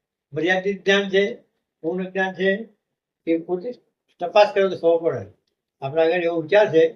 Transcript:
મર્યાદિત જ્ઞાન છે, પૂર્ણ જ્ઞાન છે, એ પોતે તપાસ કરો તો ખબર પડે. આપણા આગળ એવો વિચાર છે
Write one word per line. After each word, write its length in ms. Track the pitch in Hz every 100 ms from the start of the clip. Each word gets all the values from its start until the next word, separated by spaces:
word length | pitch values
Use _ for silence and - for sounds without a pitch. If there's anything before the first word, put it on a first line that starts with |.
| _ _ _
મર્યાદિત 520 | 147 170 190 190 190
જ્ઞાન 260 | 190 196 196
છે, 140 | 190 202 233 _ _ _ _
પૂર્ણ 300 | 160 185 185
જ્ઞાન 240 | 190 190
છે, 340 | 175 190 208 226 _ _ _ _ _ 165
એ 120 | 165
પોતે 340 | 170 180 247 247 _ _ _ -
તપાસ 340 | 175 214 202
કરો 160 | 196 190
તો 60 | 175
ખબર 220 | 170 165
પડે. 300 | 165 120 95 _ _ _ _ -
આપણા 200 | 135 156
આગળ 220 | 160 180
એવો 160 | 170 170
વિચાર 320 | 156 208 202
છે 120 | 160 165